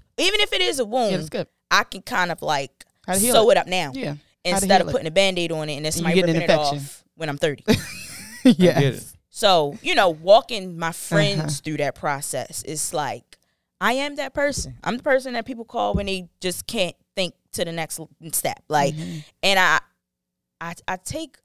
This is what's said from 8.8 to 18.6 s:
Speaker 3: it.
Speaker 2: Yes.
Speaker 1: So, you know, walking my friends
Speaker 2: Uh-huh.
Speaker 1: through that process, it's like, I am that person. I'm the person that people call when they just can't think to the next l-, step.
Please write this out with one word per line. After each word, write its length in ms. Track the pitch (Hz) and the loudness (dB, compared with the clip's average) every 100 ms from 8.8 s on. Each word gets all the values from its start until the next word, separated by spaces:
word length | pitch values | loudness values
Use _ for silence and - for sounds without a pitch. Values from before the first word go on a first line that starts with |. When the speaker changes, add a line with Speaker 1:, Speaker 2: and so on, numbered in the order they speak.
Speaker 3:
it. 100 | 143 - | 2 0
Speaker 2:
Yes. 180 | - - _ | -10 -20 _
Speaker 1:
So, 480 | - 202 175 143 180 | 0 4 4 2 -2
you 140 | 311 320 | -2 2
know, 140 | 190 | 2
walking 680 | 156 175 220 - 226 185 170 | 0 6 6 6 -4 -8 -6
my 140 | 165 | -6
friends 480 | - - 165 156 151 | -6 -2 0 2 0
Speaker 2:
Uh-huh. 100 | 156 143 | -2 -4
Speaker 1:
through 140 | 160 147 | -4 -4
that 180 | 139 - | -4 -4
process, 680 | 160 143 - 135 - - - | -4 -4 -6 -8 -8 -10 -10
it's 280 | 156 - | -6 -6
like, 440 | 160 135 117 - - _ _ _ _ | -4 -6 -8 -14 -20 _ _ _ _
I 140 | 196 | -2
am 220 | 262 285 285 | 0 -4 -6
that 160 | 269 | -8
person. 440 | 294 285 - 147 120 | -2 -2 -2 -8 -8
I'm 140 | - 240 | -6 -4
the 60 | |
person 300 | 302 262 262 | 0 0 0
that 120 | 240 226 | -8 -8
people 200 | 233 226 | -12 -10
call 280 | 240 208 | -4 -2
when 140 | 202 196 | -2 -2
they 200 | 190 180 _ | -6 -8 _
just 260 | 185 175 - | -8 -6 -8
can't 280 | 226 175 - _ - | -4 -4 -4 _ -6
think 180 | 180 - _ | -6 -6 _
to 100 | - | -8
the 80 | 170 | -6
next 280 | 165 156 - | -6 -8 -10
l-, 100 | 156 _ 160 | -14 _ -8
step. 280 | - 143 - | -4 -4 -6